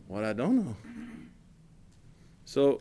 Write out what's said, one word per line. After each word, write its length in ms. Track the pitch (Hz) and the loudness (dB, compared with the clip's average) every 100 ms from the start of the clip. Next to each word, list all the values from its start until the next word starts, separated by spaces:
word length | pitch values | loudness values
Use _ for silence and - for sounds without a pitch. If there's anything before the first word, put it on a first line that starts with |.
| - | -12
What 160 | 98 | -4
I 100 | 110 | -2
don't 240 | 107 156 254 | 0 2 2
know." 180 | 165 104 - - - - - - - - - - - - - - - - | 2 -6 -12 -14 -14 -14 -18 -20 -20 -20 -20 -20 -20 -20 -20 -20 -20 -20
So 360 | - 139 139 - | -6 4 4 4